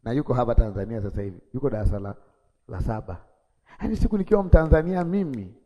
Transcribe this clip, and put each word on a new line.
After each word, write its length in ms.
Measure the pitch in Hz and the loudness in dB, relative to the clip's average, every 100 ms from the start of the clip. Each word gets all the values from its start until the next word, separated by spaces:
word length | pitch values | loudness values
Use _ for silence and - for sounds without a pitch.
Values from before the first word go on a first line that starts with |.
na 80 | 113 | -2
yuko 220 | 127 151 | -4 0
hapa 220 | 123 120 113 | 0 4 4
Tanzania 460 | 110 98 98 113 | 2 -2 -6 -6
sasa 200 | 101 104 | -6 -6
hivi. 180 | 101 87 _ | -8 -10 _
Yuko 160 | 127 147 | -4 -2
darasa 300 | 110 101 104 | 0 -2 -2
la, 160 | 101 101 _ _ _ _ - | -6 -12 _ _ _ _ -14
la 140 | 101 | -6
saba. 360 | 101 110 104 87 _ _ _ _ _ - | -4 -4 -8 -14 _ _ _ _ _ -10
Yaani 140 | 220 220 | -6 0
siku 200 | 226 214 | 0 0
nikiwa 260 | 190 208 | 2 0
Mtanzania 600 | 185 165 160 160 165 185 | 6 6 6 2 2 -2
mimi 520 | 170 196 175 123 95 113 | -2 -2 -2 -6 -8 -14